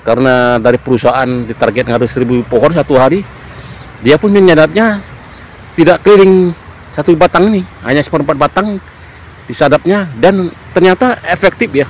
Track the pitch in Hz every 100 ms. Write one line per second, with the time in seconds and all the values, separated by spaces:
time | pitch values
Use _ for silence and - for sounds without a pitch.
0 | - 117 131 127 123 120 113 123 - 123
1 | 120 127 127 123 113 117 113 107 120 120
2 | 120 - 120 123 113 120 147 170 139 135
3 | 131 180 196 - - - - - - -
4 | 113 151 214 202 185 160 156 202 226 202
5 | - - - - - - - - 165 170
6 | 185 208 190 190 180 165 - - - -
7 | 147 165 180 170 196 214 180 - 110 139
8 | 143 160 143 135 143 - 208 196 - -
9 | - - - - - - 147 - 165 202
10 | 185 120 160 196 180 - - - 185 185
11 | 254 240 - 175 190 - 233 135